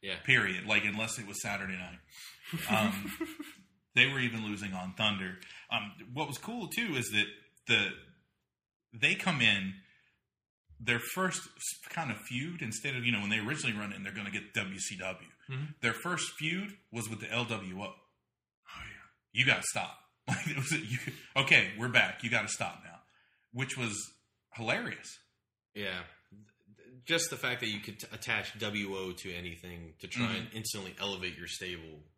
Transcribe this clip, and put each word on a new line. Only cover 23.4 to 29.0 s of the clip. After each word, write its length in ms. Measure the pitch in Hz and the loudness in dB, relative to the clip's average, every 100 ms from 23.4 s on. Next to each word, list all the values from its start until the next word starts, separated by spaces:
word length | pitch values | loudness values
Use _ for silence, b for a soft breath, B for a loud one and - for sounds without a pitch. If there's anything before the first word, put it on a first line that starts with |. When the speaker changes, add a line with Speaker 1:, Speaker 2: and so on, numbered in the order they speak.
| b | b
Speaker 2:
Which 220 | 117 131 135 | -6 -4 -2
was 180 | 117 101 - - _ _ _ - | -2 -2 -8 -14 _ _ _ -8
hilarious. 640 | 113 160 220 101 - - _ _ _ _ _ | 0 0 0 -8 -12 -18 _ _ _ _ _
Speaker 1:
Yeah. 280 | 104 101 90 85 - _ 101 104 _ _ 104 - 127 123 | -6 -4 -4 -8 -16 _ -20 -20 _ _ -20 -20 -18 0
Just 240 | 165 - | 2 2
the 80 | 127 | -2
fact 240 | 131 123 | -2 0
that 80 | 113 | 0
you 100 | 104 | -2
could 200 | 104 104 | -6 -10
t-, 80 | - | -10
attach 460 | 113 - 110 98 107 | -10 0 0 0 -4
W 360 | 107 104 101 | -2 -2 -2
O 160 | 98 | -2